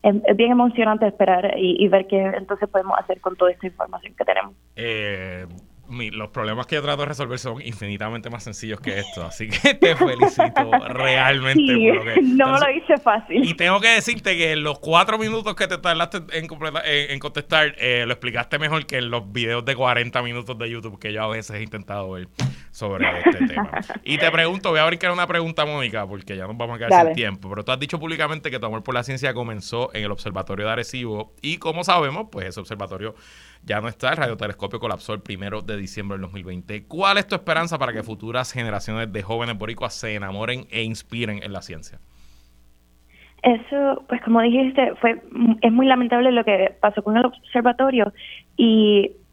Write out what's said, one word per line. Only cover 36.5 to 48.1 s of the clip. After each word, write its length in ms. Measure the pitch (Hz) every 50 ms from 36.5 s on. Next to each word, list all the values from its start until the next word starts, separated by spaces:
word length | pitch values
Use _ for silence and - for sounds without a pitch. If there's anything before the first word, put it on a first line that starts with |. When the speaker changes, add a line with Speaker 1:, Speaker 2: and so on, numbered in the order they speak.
| 90 90 87 - 104 107 101
Speaker 2:
¿Cuál 320 | _ - 165 196 196 202 202
es 80 | 196
tu 80 | 202 208
esperanza 420 | 175 - - 160 160 170 170 165 147
para 140 | 135 123
que 100 | 110 110
futuras 500 | 101 113 110 104 107 110 113 127 127 -
generaciones 600 | - 127 117 113 104 95 - - 110 110 117 110
de 100 | 95 107
jóvenes 360 | 95 101 113 117 117 117 117 98
boricuas 340 | 107 110 113 98 - 117
se 220 | - - - 113 107
enamoren 520 | 104 101 95 95 101 110 117 123 127 113 _
e 120 | - 113
inspiren 600 | 113 113 110 - - _ - 117 120 107 104 101
en 100 | - 98
la 80 | 101 92
ciencia? 380 | - - 87 80 - - - - - - _ - - - - - _ _ _ _ _ _ _ _ _ _ _ _ _ _ _ - - _ _ _
Speaker 1:
Eso, 600 | - 247 240 226 233 - 285 285 277 277 269 - - -
pues 120 | 247 240
como 200 | - 226 226 233
dijiste, 520 | 226 240 233 262 269 262 269 277 262 - -
fue, 240 | - - 226 226 - - - - - 240 226 226 220
es 100 | - 233
muy 140 | 226 247 262
lamentable 440 | 262 254 247 247 233 240 240 247 262
lo 140 | 247 240 226
que 300 | 220 202 185 190 - - _
pasó 220 | - 208 202 214
con 140 | 202 208 214
el 80 | 226 247
observatorio 880 | 247 - - _ - - 247 233 247 240 240 262 269 262 240 208 208